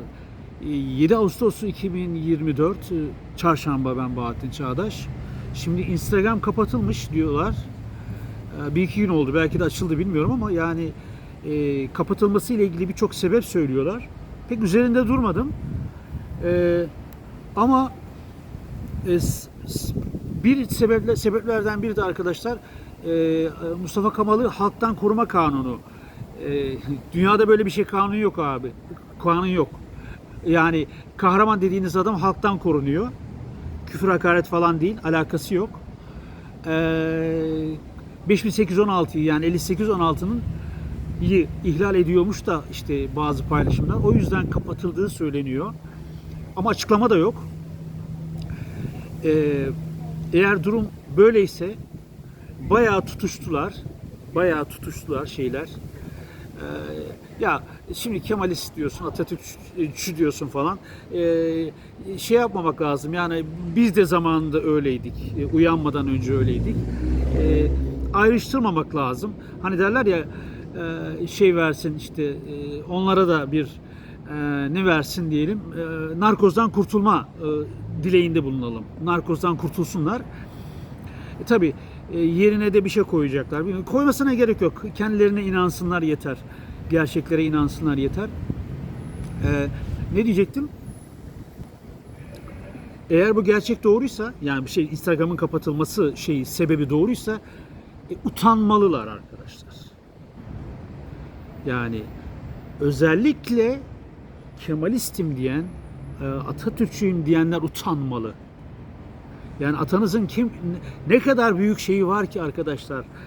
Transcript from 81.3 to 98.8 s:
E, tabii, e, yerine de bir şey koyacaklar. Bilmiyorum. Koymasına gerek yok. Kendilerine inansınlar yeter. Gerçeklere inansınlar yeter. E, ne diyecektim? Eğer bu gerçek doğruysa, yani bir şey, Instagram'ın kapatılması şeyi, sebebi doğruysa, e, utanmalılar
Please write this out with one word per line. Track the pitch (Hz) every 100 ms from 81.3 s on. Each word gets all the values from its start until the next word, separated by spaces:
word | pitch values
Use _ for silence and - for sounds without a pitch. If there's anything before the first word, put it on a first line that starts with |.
| -
E, | -
tabii, | 233 160 - - - -
e, | 170
yerine | 170 170 208 208 208
de | 202
bir | 190
şey | 214
koyacaklar. | 190 170 143 135 127 151
Bilmiyorum. | 175 185
Koymasına | - 254 285 254 277
gerek | 247 233 208
yok. | 170 - 214
Kendilerine | - 214 208 208 208
inansınlar | 196 185 180 - 175 175
yeter. | 160 147 147 127 - - - - -
Gerçeklere | 165 156 165 143 160
inansınlar | 160 151 143 - 156 139
yeter. | 139 160 214 - - - - - - - - - - -
E, | 139 143 143 - - - -
ne | 185
diyecektim? | 226 190 190 269 294 - - - - - - - - - - - - - - - - - - - - - - - -
Eğer | 165 208 220
bu |
gerçek | 190 208 - 233
doğruysa, | 214 220 269 - 226 -
yani | 143 135
bir | 131
şey, | 185
Instagram'ın | 147 151 185 156 165 175
kapatılması | 165 160 165 147 160 208 151 -
şeyi, | - 143
sebebi | 123 - 165 156 139
doğruysa, | 151 208 240 - 214 - - - - - - -
e, | 175
utanmalılar | - - 226 220 208 208